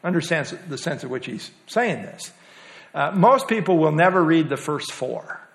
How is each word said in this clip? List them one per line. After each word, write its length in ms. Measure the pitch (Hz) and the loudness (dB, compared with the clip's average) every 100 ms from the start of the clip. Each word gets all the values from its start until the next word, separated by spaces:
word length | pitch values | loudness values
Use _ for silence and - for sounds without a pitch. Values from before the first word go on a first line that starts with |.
Understands 500 | 202 175 151 160 139 - 170 | 0 0 0 -2 -2 -10 -10
the 100 | 135 | -8
sense 240 | - 147 | -6 -6
in 80 | 127 | -6
which 160 | 127 - | -8 -8
he's 240 | - - _ _ | -10 -12 _ _
saying 360 | - 240 160 | -2 0 -2
this. 280 | - - - - - - - - - | -8 -14 -18 -20 -20 -20 -20 -20 -12
Uh, 160 | 151 147 | -4 -2
most 380 | 196 202 269 269 | 4 6 6 2
people 300 | 226 170 175 | -2 2 2
will 140 | 156 | 4
never 300 | 151 180 185 | 4 4 4
read 260 | 160 165 151 | 4 4 2
the 80 | 139 | -2
first 360 | - 143 - | -4 -6 -6
four. 480 | - 127 120 - - - | -8 -8 -8 -10 -16 -18